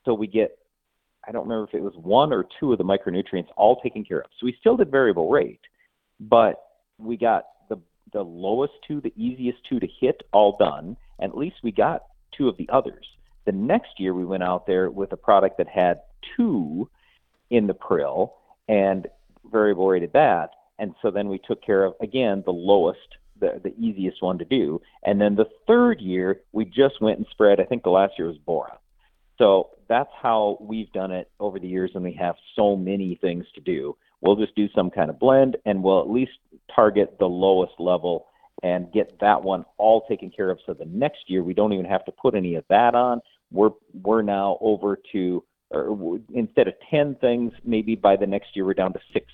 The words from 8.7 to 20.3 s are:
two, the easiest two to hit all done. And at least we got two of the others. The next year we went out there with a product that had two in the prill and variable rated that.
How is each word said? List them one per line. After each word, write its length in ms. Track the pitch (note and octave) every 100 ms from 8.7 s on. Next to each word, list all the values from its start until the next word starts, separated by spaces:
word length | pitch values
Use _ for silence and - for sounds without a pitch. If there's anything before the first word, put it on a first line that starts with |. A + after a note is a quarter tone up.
| - -
two, 140 | D3+
the 120 | A#2+ -
easiest 440 | A#2 B2+ B2 - -
two 100 | B2
to 80 | G2+ -
hit 240 | B2+ - -
all 260 | G2+ G#2 G#2
done. 400 | - C#2+ D#2+ A#2 - -
And 120 | G2
at 60 | -
least 200 | D#3 -
we 100 | A#2
got 340 | G#2 A#2+ E3 - _ _
two 160 | - C3+
of 100 | F#3
the 120 | A#2+
others. 360 | C3+ - - - _ _ _ -
The 60 |
next 480 | F#2+ A2+ A3 - -
year 140 | F#2+
we 120 | F2+ F2+
went 180 | F#2+
out 220 | F2+ F2+ -
there 240 | F#2 F#2
with 220 | - G2
a 40 | F2+
product 400 | - G2+ F#2+ -
that 100 | E2+
had 340 | - F2+ F2 - - - -
two 540 | A#3 B2 D#2 E2 A#2 _ _ _ _ _ -
in 160 | A#2+ G2+
the 60 |
prill 600 | F#2 - E2 C#2+ C#2+ G#2 - _ _ -
and 400 | G#2+ G2 F#2+ - - _ _ _
variable 360 | A2+ G#2 F#2 F#2+
rated 260 | F#2 E2+
that. 360 | - D3+